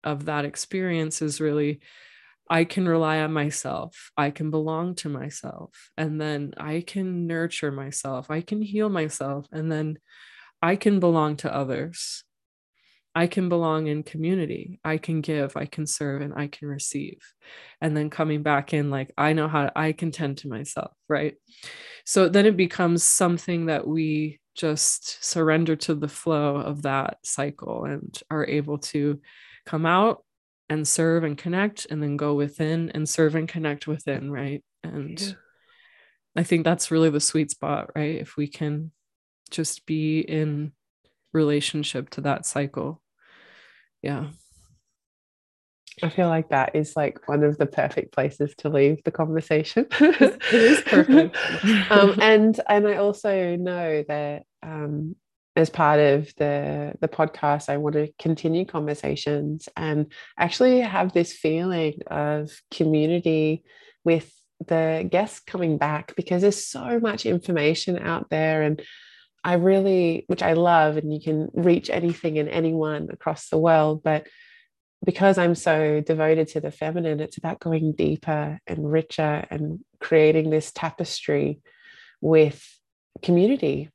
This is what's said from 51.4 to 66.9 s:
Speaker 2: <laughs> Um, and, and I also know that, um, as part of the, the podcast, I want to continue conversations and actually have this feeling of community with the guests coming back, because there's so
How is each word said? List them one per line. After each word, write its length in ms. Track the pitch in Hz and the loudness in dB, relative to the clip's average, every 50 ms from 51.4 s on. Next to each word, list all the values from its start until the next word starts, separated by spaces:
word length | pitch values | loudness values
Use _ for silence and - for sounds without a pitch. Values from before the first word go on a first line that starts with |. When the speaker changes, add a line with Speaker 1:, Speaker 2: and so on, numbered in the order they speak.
| - - - - - | -4 -4 -4 0 2
Speaker 2:
<laughs> 260 | 202 220 202 185 - | 4 4 4 4 6
Um, 280 | 214 202 202 196 190 202 | 8 10 10 8 8 6
and, 380 | 214 220 220 214 214 220 214 - - - | 6 8 8 8 8 6 4 2 2 2
and 200 | 208 208 208 208 | 4 4 4 2
I 80 | 202 | 2
also 600 | 190 202 208 202 - - 208 196 190 180 175 175 | 2 0 0 0 0 -2 0 0 0 0 0 -2
know 460 | 175 180 180 180 175 175 165 156 151 147 151 | -2 -2 -4 -4 -2 -2 0 0 -2 -2 -2
that, 360 | 151 147 147 147 147 147 - _ _ _ | -4 -4 -4 -4 -6 -8 -12 _ _ _
um, 540 | - 160 156 151 151 147 151 147 156 160 185 _ _ _ _ _ _ _ _ | -14 -12 -8 -8 -6 -6 -4 -6 -6 -8 -10 _ _ _ _ _ _ _ _
as 140 | 165 160 156 | 2 2 2
part 320 | - - 160 147 151 151 | 2 2 4 4 6 6
of 320 | 151 143 139 147 151 147 - | 6 6 4 2 0 -4 -4
the, 580 | - 151 147 143 143 143 147 147 147 147 147 - - | -2 -2 0 0 -2 -2 -4 -4 -4 -6 -8 -6 -4
the 80 | - 160 | -6 -4
podcast, 600 | - - 160 160 - - - 147 147 147 - - | 0 -2 -2 -2 -2 -2 0 0 0 0 -2 -4
I 80 | 143 | -4
want 180 | 143 151 147 156 | -2 -2 -2 -2
to 160 | 151 151 151 _ - | -2 -2 -4 _ -6
continue 460 | - 165 165 151 - 165 165 170 190 | -2 -2 -2 0 -2 -2 0 0 -2
conversations 1040 | - - 160 151 151 147 147 - 139 139 147 - 147 147 147 147 151 151 156 - - _ | -2 -4 -4 -4 -4 -4 -4 -4 -6 -6 -4 -2 -2 -2 -2 -2 -4 -6 -8 -10 -14 _
and 340 | - 160 156 151 151 151 151 - - - - _ - | -6 -4 -2 0 0 -2 -2 -6 -20 -20 -20 _ 0
actually 420 | 175 175 - - 254 254 254 254 | 0 0 2 4 4 6 6 4
have 320 | 240 214 185 185 185 185 | 2 0 -2 -2 -2 2
this 220 | - 175 170 - - | 2 0 0 0 -6
feeling 680 | - - 156 156 165 175 185 185 165 160 151 151 165 - | -4 -2 -2 0 0 -2 -2 -2 0 -2 -2 -4 -6 -12
of 440 | - - 147 147 147 151 151 151 151 - - _ _ | -8 -6 -4 -2 -2 -2 -4 -4 -8 -12 -20 _ _
community 920 | - - 160 156 156 151 151 156 175 175 175 170 160 156 156 156 156 160 _ _ - - - _ _ _ | -4 0 2 2 4 4 2 2 0 0 0 2 2 2 2 2 0 -2 _ _ -20 -20 -20 _ _ _
with 300 | _ 170 165 160 - - _ _ _ _ _ _ 165 | _ 2 2 2 0 -8 _ _ _ _ _ _ -4
the 400 | - 170 165 160 160 160 160 160 175 | -2 0 0 2 2 0 -2 -2 0
guests 300 | - 175 214 214 - - | 0 0 0 0 -6 -16
coming 360 | _ - - 185 180 165 156 | _ -10 -6 -2 0 0 0
back, 400 | 143 160 147 151 151 - - - | 0 0 0 -2 -4 -6 -6 -8
because 240 | - 180 - 180 180 | -8 -4 -2 0 4
there's 260 | 190 208 202 - - | 4 2 2 0 -8
so 320 | - - 262 254 - | -10 -10 -8 -4 -2